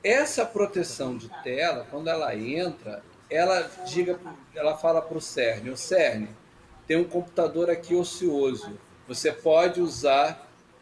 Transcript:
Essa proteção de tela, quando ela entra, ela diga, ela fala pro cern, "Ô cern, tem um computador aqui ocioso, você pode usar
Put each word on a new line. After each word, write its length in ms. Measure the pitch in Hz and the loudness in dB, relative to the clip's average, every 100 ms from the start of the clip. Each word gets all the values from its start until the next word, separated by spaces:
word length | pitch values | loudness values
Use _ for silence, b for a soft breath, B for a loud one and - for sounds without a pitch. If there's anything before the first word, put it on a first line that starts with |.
Essa 400 | 196 254 302 - | 4 2 2 -2
proteção 720 | 226 208 202 185 165 - 131 117 | -2 0 -2 -2 -4 -6 -6 -6
de 120 | 113 - | -12 -12
tela, 440 | 127 127 165 143 - | -6 -2 0 -2 -8
quando 180 | 143 160 | -8 -4
ela 260 | 165 139 107 | -2 -2 -4
entra, 640 | 113 156 180 151 110 104 - - _ | -6 -4 -6 -8 -14 -14 -18 -20 _
ela 320 | 156 180 185 160 - - | 0 2 2 -2 -10 -4
diga, 320 | 165 180 175 160 - - | -2 -2 -2 -8 -18 -14
ela 220 | 156 151 151 | -2 -2 2
fala 240 | 165 165 | 2 2
pro 200 | 160 160 | 0 -8
cern, 500 | - 139 117 110 117 | -6 0 0 0 -6
"Ô 60 | 131 | -10
cern, 520 | - 180 143 110 107 107 - - - - - | 0 4 4 2 -6 -12 -20 -20 -20 -20 0
tem 100 | 160 | 0
um 80 | |
computador 640 | 175 175 175 - 160 160 170 | 2 -2 -2 0 0 2 0
aqui 240 | 170 - | 0 0
ocioso, 840 | 175 175 - 180 143 135 117 104 104 - - - | 0 0 -2 0 2 2 0 -10 -16 -20 -20 -12
você 240 | 123 160 | -2 -2
pode 480 | 151 160 160 180 175 | 0 4 6 6 2
usar 680 | 170 120 143 135 156 160 - - _ _ | -2 2 4 4 4 0 -16 -20 _ _